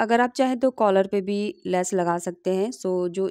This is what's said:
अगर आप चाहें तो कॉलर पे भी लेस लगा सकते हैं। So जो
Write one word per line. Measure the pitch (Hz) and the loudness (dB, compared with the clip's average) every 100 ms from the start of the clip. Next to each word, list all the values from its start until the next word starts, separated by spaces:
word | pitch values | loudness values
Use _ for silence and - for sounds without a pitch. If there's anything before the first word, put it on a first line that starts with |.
अगर | 220 233 | 2 2
आप | 247 - | 2 0
चाहें | 262 247 | 0 0
तो | 262 | 0
कॉलर | 247 208 190 196 | 2 4 4 2
पे | 202 | 0
भी | 190 202 208 - 185 | -2 -2 -4 -6 -2
लेस | 180 185 | -2 0
लगा | 190 175 170 | 0 0 -2
सकते | 180 175 185 | -4 -6 -2
हैं। | 190 220 | -2 -2
So | - 185 185 180 | -4 -4 -2 -2
जो | 180 190 | -2 -4